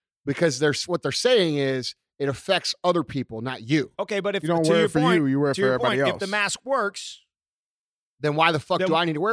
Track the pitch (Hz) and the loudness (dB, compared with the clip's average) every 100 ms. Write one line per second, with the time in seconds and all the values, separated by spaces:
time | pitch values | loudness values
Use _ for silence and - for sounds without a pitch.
0 | _ _ - 139 170 127 151 135 - 170 | _ _ -6 0 0 2 0 0 -4 -4
1 | 143 - 247 247 170 147 135 131 120 - | -4 -2 2 4 4 0 0 -2 -6 -12
2 | _ _ 139 131 - 180 - - 180 175 | _ _ -4 -4 -2 -2 -2 -2 0 0
3 | 139 135 120 113 123 123 113 156 131 - | -2 -6 -6 -8 -8 -10 0 0 0 -6
4 | 196 202 190 196 156 170 160 170 160 156 | -4 -2 -2 -2 0 0 4 4 4 2
5 | 151 175 139 135 143 135 131 127 123 - | 2 4 2 2 0 2 0 2 0 2
6 | 139 - 190 208 202 - 247 269 202 196 | 0 -2 -4 -2 -2 -4 -4 -2 -2 -6
7 | - - _ _ _ _ _ _ _ _ | -14 -18 _ _ _ _ _ _ _ _
8 | _ _ 147 151 165 156 - 175 180 160 | _ _ -4 2 2 2 -2 -2 0 0
9 | 170 151 202 | 0 -2 -2